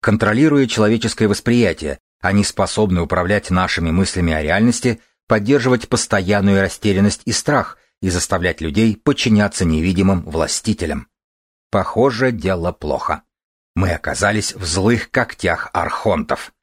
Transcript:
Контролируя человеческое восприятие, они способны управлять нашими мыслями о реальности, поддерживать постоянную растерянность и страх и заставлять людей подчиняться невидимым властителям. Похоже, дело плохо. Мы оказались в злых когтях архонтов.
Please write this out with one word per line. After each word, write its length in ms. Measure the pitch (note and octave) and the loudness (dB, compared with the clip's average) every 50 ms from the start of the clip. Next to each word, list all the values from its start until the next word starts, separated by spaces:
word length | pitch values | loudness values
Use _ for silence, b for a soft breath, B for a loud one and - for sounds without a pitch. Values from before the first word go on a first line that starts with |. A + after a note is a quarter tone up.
Контролируя 640 | - - G#2 A2 A#2 G#2 G#2+ A#2 D3 D#3+ D3 C#3+ C3+ | 2 2 2 2 2 2 2 4 4 4 4 4 2
человеческое 600 | A#2 - - G#2+ G#2+ A2+ A2+ - A2+ - - A2 | 2 2 2 2 2 2 0 0 -4 -2 0 0
восприятие, 720 | G#2 G2+ - - B2 A#2+ A#2+ A#2 F#2+ D#2+ - D2+ D2 C#2 - _ _ _ _ | 0 0 0 0 0 2 2 2 2 0 -2 -6 -8 -8 -8 _ _ _ _
они 220 | - F2+ G2 G#2 G2 | -2 2 2 2 2
способны 580 | - - - G2 - - - G#2+ G2+ F2+ F2 | 2 0 -2 -2 -2 0 0 0 2 2 0
управлять 480 | E2+ D#2+ F#2 F2+ F2+ F2+ G#2 G2+ - - | 0 0 0 -2 0 0 0 -2 0 -2
нашими 400 | F#2 F2+ F#2 F2 - - E2+ E2 | 0 0 0 0 -2 -2 -2 0
мыслями 420 | D#2+ F#2 F#2+ - - F2+ E2+ E2+ | 0 0 0 0 0 -2 0 0
о 80 | D#2+ D#2 | 0 -2
реальности, 600 | D2+ D2+ E2+ G2+ A2 B2 A#2+ - - B2+ A2+ b b b b b _ | 0 0 2 2 2 2 2 0 -2 -2 -2 b b b b b _
поддерживать 640 | _ A#2 A2 G2+ G#2+ C#3 C#3+ A#2 C3 B2+ A#2 - - | _ 0 0 2 2 2 2 4 2 0 0 0 -2
постоянную 760 | - A#2 - - - G2+ F2+ F2+ G#2 G2+ F#2+ G2+ G2 G2 | -2 -2 -2 -2 -2 -2 0 2 0 2 4 4 4 2
растерянность 600 | G2 F#2 - - - G#2+ G2 F#2+ G2+ G#2 - - - | 2 0 -4 -2 0 0 2 4 2 2 0 -2 -6
и 60 | - | -6
страх 460 | G#2+ - - - D3 C3 A#2 - - _ _ _ _ _ | -6 -4 -2 0 0 0 0 -2 -10 _ _ _ _ _
и 80 | - F#2+ | -4 -2
заставлять 520 | F2 F2+ - - G2+ F#2 F2 F2+ E2+ - | -2 -2 -2 -2 -4 -2 0 -2 -2 -2
людей 360 | E2 D#2+ D2 G#2 A2+ A2+ G#2+ | -6 -4 0 2 2 2 0
подчиняться 680 | - _ - C#3+ - - B2+ G#2+ G#2 G#2 G2+ - - F#2+ | 0 _ -2 0 0 2 2 4 4 4 2 0 -2 0
невидимым 580 | E2 D#2+ D#2 E2 F#2 F#2 F2 F#2+ F#2+ F#2+ F2 | 0 0 0 0 0 0 2 2 2 2 0
властителям. 880 | D#2 - D#2+ E2 D#2 - - - - A2+ G#2 - F2 D#2+ C#2+ D2 - _ _ _ _ _ _ _ _ _ _ _ _ _ | -2 -4 -4 -4 -2 -2 -4 -6 -2 -4 -4 -2 -4 -6 -6 -8 -10 _ _ _ _ _ _ _ _ _ _ _ _ _
Похоже, 600 | - G2+ F#2 - - G#2+ B2 C#3 A#2+ A2 C3 B2+ | -2 -2 -2 0 0 2 2 2 2 0 -2 -2
дело 400 | A#2+ F#2+ D#2+ F#2 F#2+ F2 E2 F2 | -2 -2 -2 -2 -2 0 -2 -4
плохо. 520 | E2+ _ - D2+ C#2 - - - D#2 D#2 _ _ _ _ _ _ _ _ _ _ _ | -6 _ -6 -4 -4 -4 -2 -4 -6 -6 _ _ _ _ _ _ _ _ _ _ _
Мы 160 | - F#2+ F#2+ | -2 0 0
оказались 640 | E2+ D#2+ - - D#2 - G2+ G2+ G#2 G#2+ G2+ - - | -2 -4 -6 -8 -4 -2 0 0 0 0 -4 -4 -8
в 100 | - F#2 | -8 -6
злых 460 | D#2+ D#2 F#2+ F#2+ A2 A#2+ A2+ - - | -4 -2 0 2 2 2 0 -2 -4
когтях 600 | - C3 A#2 - - _ - F2+ E2 - - - _ | -2 -2 -2 -2 -6 _ -2 -2 -2 -2 -6 -6 _
архонтов. 760 | F2 E2 E2 - - - G#2+ A#2 A2+ G#2+ - - - - - _ _ | -4 -4 -4 -6 -4 -2 0 0 0 -2 -4 -6 -6 -6 -18 _ _